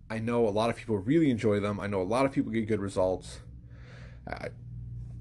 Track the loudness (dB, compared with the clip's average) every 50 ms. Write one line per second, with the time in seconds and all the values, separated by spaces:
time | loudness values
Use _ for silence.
0 | -10 -6 -6 -4 -2 0 2 4 4 4 4 2 2 2 0 -2 -2 -2 -2 0
1 | 2 4 4 6 6 6 4 4 4 4 4 4 4 0 0 0 -2 0 0 0
2 | 0 2 2 2 2 2 2 0 0 0 0 -2 0 2 0 0 0 -2 2 2
3 | 2 2 2 0 -4 -10 -14 -14 -14 -16 -16 -16 -16 -18 -18 -18 -18 -18 -16 -16
4 | -16 -16 -16 -14 -10 -10 -10 -8 -8 -10 -10 -12 -14 -12 -12 -10 -10 -10 -10 -10
5 | -10 -10 -12 -12